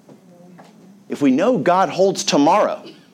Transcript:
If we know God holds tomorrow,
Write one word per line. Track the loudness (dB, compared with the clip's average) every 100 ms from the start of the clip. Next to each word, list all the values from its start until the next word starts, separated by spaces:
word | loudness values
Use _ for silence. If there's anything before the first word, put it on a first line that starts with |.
| _ -20 _ -20 -20 -20 -20 _ -20 -20 -14
If | -2
we | 0
know | 2 0 0
God | 0 0 0
holds | 0 0 0
tomorrow, | -2 0 2 2 0 -4 -12 -20 _